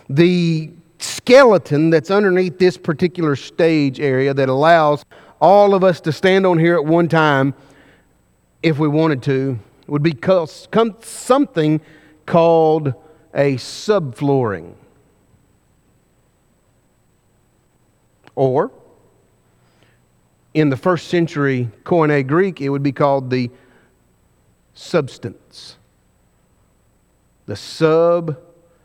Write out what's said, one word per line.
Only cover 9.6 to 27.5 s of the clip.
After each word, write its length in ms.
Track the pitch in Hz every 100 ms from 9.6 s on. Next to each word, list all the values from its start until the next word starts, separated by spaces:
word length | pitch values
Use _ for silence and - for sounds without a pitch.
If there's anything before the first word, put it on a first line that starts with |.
| - _ -
would 160 | 147
be 100 | 160
cus-, 540 | 147 - 190 160 - -
come, 260 | 208 233 185
something 800 | - - - 269 285 - 151 156 - - _ _ -
called 680 | 170 165 165 156 160 143 120 - _ _
a 220 | - 143 127
subflooring. 1160 | - - - 208 143 - 143 139 117 92 87 101 _ _ _ _ _ _ _ _ _ _ _ _ _ _ _ _ _ _ _ _ _ _ _ _ _ _ _ _ _ _ _ _ _ _ _ -
Or, 360 | 135 131 233 - - _ _ _ _ _ _ _ _ _ _ _ _ _ _ _ _
in 160 | 156 147
the 80 | 131
first 300 | 185 175 -
century 640 | 175 165 147 139 131 117 -
Koine 440 | - 175 151 147 135
Greek, 340 | 160 196 -
it 80 | 139
would 140 | 139
be 80 | 143
called 380 | 135 143 139 127
the 200 | 127 120 - _ _ _ _ _ _ _ _ _ _ _
substance. 1040 | - - 175 139 - 110 - _ - - - _ _ _ _ _ _ _ _ _ _ _ _ _ _ _ _
The 100 | -